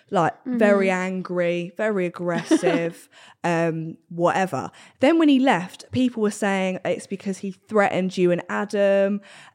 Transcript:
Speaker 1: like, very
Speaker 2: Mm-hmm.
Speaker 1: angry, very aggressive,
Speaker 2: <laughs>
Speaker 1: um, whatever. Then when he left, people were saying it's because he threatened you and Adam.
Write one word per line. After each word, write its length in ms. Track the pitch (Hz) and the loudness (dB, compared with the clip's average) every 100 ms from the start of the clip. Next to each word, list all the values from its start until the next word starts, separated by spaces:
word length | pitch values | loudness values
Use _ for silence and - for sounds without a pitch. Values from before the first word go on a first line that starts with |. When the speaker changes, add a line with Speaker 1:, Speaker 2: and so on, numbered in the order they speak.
| _ | _
Speaker 1:
like, 260 | 196 160 - 262 | 0 0 -2 -6
very 420 | 247 208 202 190 | 0 4 4 2
Speaker 2:
Mm-hmm. 80 | 185 185 | 0 -2
Speaker 1:
angry, 680 | 185 180 175 170 175 175 - | -6 -4 -2 -2 -2 -6 -4
very 300 | 220 202 175 | -2 -2 -4
aggressive, 1040 | - 175 170 165 311 - 165 170 175 - - - | -4 -4 -4 0 0 2 0 -2 -8 -18 -20 -20
Speaker 2:
<laughs> 180 | _ | _
Speaker 1:
um, 540 | 170 165 170 160 160 - _ | -2 0 0 -2 -8 -12 _
whatever. 640 | 170 175 180 190 131 87 - - _ | 0 0 2 -2 -4 -8 -14 -20 _
Then 180 | 262 330 | 2 4
when 80 | 311 | 4
he 120 | 262 | 4
left, 520 | 269 185 180 - - | 4 0 -2 -14 -8
people 320 | 247 254 233 | -2 -2 0
were 80 | 208 | -2
saying 480 | - 202 196 190 185 165 | -2 -2 0 -2 -4 -4
it's 220 | 180 - | -6 -6
because 320 | 196 202 190 | -10 -8 -8
he 120 | 202 | -8
threatened 640 | 185 _ 214 202 175 185 185 | -12 _ 2 2 0 -2 2
you 140 | 180 | 2
and 100 | 175 - | 2 -2
Adam. 720 | 208 208 208 202 196 196 202 - - - | -6 -4 0 2 2 2 -2 -8 -20 -14